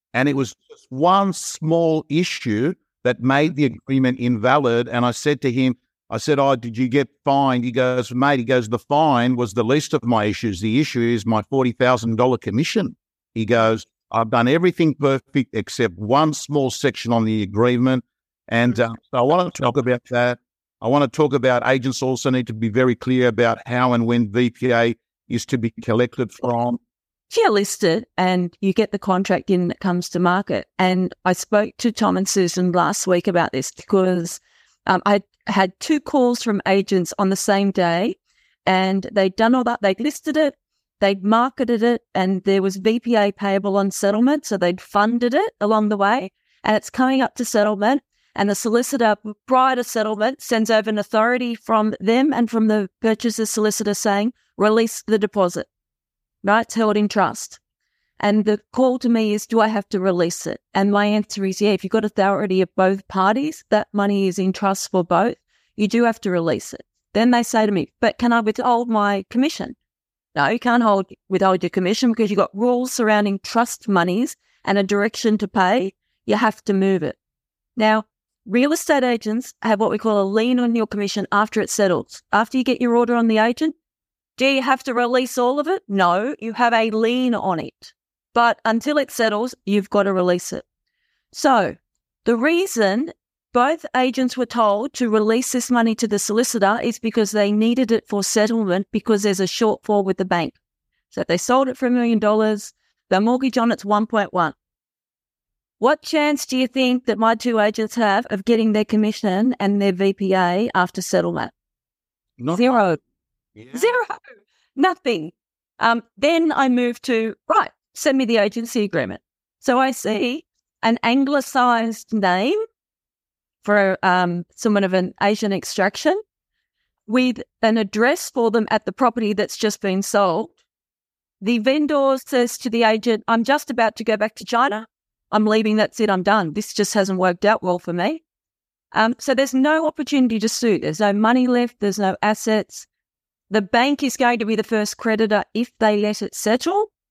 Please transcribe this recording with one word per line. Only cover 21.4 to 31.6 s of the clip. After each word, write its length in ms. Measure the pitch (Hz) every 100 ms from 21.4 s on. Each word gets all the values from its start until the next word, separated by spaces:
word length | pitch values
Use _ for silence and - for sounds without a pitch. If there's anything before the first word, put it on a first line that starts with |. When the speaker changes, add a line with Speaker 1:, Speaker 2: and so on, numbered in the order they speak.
| 127 123 120
Speaker 1:
agents 360 | 135 127 127
also 280 | 131 127 135
need 180 | 127 117
to 60 |
be 140 | 110 113
very 260 | 110 127
clear 360 | 117 - 127 123
about 300 | 110 117 110 -
how 280 | 123 127
and 120 | 120 113
when 240 | 120 107
V 200 | 117 123
P 240 | - 135
A 200 | 117 117 113 _ _ -
is 160 | 117 -
to 120 | 127
be 140 | 113 -
collected 520 | - 113 123 - 117
from. 440 | - 123 117 120 120 _ _ _ _ _
Speaker 2:
If 80 | 453
you're 140 | 427
listed 540 | 208 202 - 185 165 - -
and 360 | 185 180 175 -
you 140 | 196
get 180 | 190 214
the 80 | 202
contract 500 | - 185 196 185 -
in 200 | 180 175
that 100 | -
comes 300 | 185 175 -
to 100 | 170
market, 480 | 175 180 - 117 - -
and 380 | 185 185 180 -
I 80 | 185
spoke 440 | 180 - 208